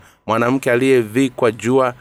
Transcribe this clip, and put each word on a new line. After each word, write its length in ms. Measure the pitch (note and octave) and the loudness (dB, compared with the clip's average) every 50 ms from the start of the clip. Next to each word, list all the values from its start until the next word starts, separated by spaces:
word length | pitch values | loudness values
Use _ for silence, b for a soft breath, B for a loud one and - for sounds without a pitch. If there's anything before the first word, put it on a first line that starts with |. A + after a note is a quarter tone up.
| b b b b b | b b b b b
"Mwanamke 440 | G2+ G#2+ A2+ A#2 A#2+ C3 C3+ - C3+ A#2+ | -4 -2 0 0 0 0 0 0 0 0
aliyevikwa 800 | A#2+ B2+ C3+ C3 B2+ A#2 G#2 G#2 B2+ C#3 B2+ B2 - B2+ A#2 A#2 | 0 2 2 2 2 2 0 -2 -2 -2 -2 -2 -2 -2 -2 -2
jua," 420 | A#2 A2 A#2 B2+ C3+ C3 B2 A#2+ B | -2 -4 0 0 2 0 0 -4 B